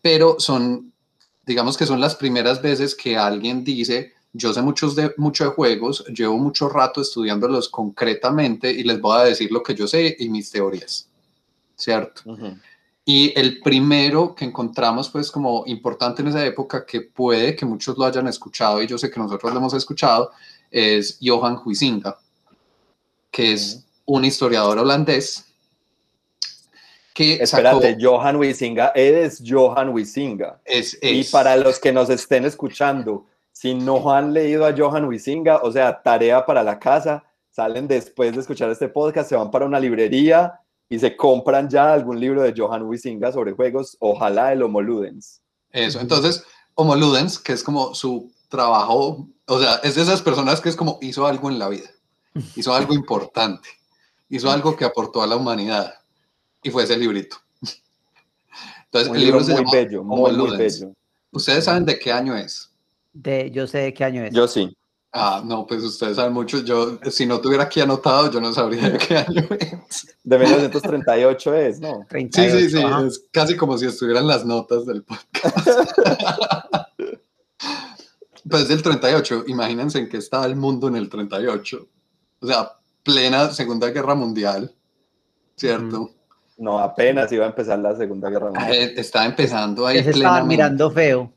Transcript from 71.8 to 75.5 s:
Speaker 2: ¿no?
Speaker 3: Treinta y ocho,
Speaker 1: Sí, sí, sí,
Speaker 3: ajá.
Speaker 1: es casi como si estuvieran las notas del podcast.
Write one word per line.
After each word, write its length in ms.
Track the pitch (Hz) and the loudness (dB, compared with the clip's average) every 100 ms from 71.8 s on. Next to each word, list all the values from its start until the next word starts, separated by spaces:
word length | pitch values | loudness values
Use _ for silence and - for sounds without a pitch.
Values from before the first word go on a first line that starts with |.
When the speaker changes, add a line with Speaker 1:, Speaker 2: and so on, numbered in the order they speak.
Speaker 2:
¿no? 260 | 156 110 - | -8 -10 -10
Speaker 3:
Treinta 360 | 151 127 - | -8 -2 4
y 40 | 180 | 4
ocho, 100 | 180 | 6
Speaker 1:
Sí, 60 | 170 | 4
sí, 60 | 156 | 2
sí, 60 | |
Speaker 3:
ajá. 220 | 139 139 135 | 2 0 -2
Speaker 1:
es 180 | - _ | -4 _
casi 240 | 160 156 175 | 0 0 0
como 200 | 156 123 | 0 0
si 100 | 123 | -4
estuvieran 400 | 120 120 120 123 | -2 0 2 2
las 160 | 123 | 0
notas 420 | 117 117 - 120 123 | 0 -4 0 -2 -2
del 160 | 104 | -8
podcast. 640 | - 110 - - 170 | -10 -16 -10 -4 -2